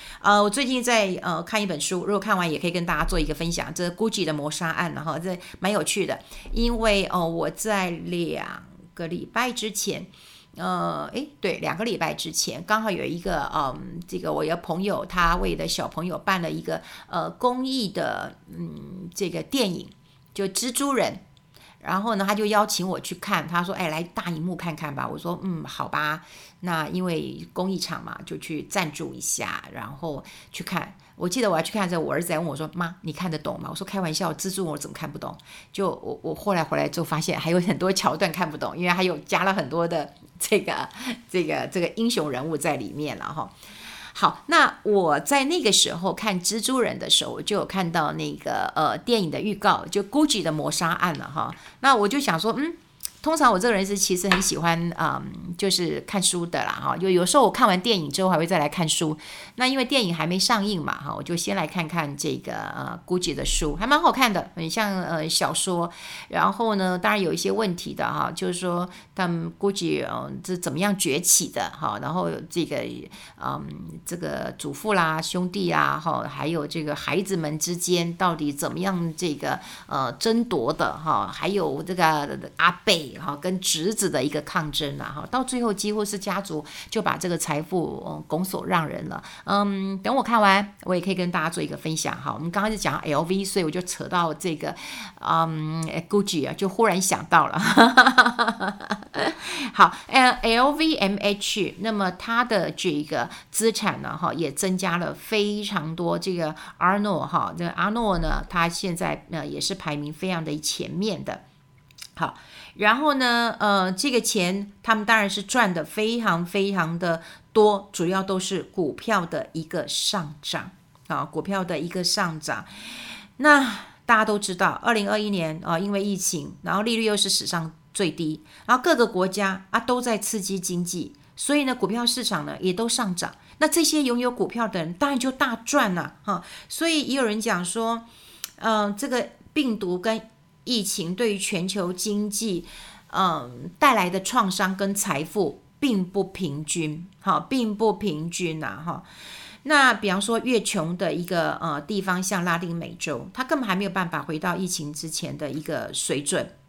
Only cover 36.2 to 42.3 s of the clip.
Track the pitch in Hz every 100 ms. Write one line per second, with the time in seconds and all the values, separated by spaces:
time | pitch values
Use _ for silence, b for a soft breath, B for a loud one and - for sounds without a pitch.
36.2 | 160 156 202 180 151 143 147 - 156 151
37.2 | 165 151 160 175 175 143 185 185 139 160
38.2 | 180 180 160 151 - 165 180 175 185 147
39.2 | - 175 190 196 131 165 170 165 147 -
40.2 | - - - 208 - - 127 214 254 233
41.2 | - 185 156 143 127 185 170 - 233 202
42.2 | 151